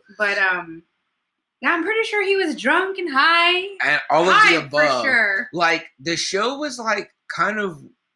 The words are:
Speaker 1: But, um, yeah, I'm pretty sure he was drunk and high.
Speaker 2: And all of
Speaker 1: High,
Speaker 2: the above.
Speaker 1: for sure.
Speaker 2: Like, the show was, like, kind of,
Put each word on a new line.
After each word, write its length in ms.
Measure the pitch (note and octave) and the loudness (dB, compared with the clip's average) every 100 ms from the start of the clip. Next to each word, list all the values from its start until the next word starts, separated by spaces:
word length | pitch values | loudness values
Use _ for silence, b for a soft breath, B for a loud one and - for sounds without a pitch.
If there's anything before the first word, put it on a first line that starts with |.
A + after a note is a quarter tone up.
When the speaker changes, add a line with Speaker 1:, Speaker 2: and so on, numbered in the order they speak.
| _ G2+ | _ -6
Speaker 1:
But, 220 | G#3 G3+ | -4 0
um, 460 | F#3+ F3+ E3+ E3 _ _ _ _ _ _ _ _ | 0 -2 -6 -16 _ _ _ _ _ _ _ _
yeah, 120 | C4 | -2
I'm 100 | E4+ | -2
pretty 220 | E4 A4 | -2 -2
sure 200 | A4 G#4 | -2 -2
he 120 | F#4+ G4 | 0 0
was 180 | F4 | -2
drunk 440 | A3 A3 E4 F#4+ F#4+ | -2 0 0 0 -6
and 120 | F4 | -4
high. 520 | C4+ D#4 E4+ E4+ F4+ G4 G4 | 2 2 4 2 2 -4 -2
Speaker 2:
And 160 | - D3 - | 0 0 2
all 200 | D3+ F3 | 2 4
of 40 | F#3 | 6
Speaker 1:
High, 160 | G#4+ | 6
Speaker 2:
the 140 | - C#3 | 4 0
above. 360 | D3 D4+ B3+ | 0 2 2
Speaker 1:
for 60 | A3+ | 2
sure. 400 | B3 G#3 G3 - | 2 2 -2 -4
Speaker 2:
Like, 380 | E3+ E3 E3 - _ | 0 0 0 -4 _
the 180 | C#3 E3 | -6 -4
show 400 | - F#3+ A3+ C#4 | -2 -2 -2 -4
was, 220 | D4+ B3 | -8 -6
like, 320 | A3+ G#3 - _ - | -4 -4 -6 _ -14
kind 240 | - F3+ G#3+ | -4 -2 -2
of, 240 | G3 D3+ C3 _ _ | -6 -8 -18 _ _